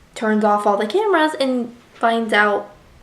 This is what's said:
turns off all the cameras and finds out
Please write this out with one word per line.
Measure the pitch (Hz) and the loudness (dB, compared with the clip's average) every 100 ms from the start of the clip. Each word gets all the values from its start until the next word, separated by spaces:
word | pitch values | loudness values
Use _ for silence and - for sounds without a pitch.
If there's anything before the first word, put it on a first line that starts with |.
| _ - | _ -8
turns | 220 214 | -2 0
off | 214 208 208 | 2 2 2
all | 202 | 0
the | 214 | 0
cameras | 359 427 359 311 302 | -2 0 2 0 0
and | 269 254 233 - - | -2 -2 -6 -12 -20
finds | - 233 226 226 | -4 0 0 0
out | 214 208 202 - - - - | 2 2 0 -6 -18 -20 -20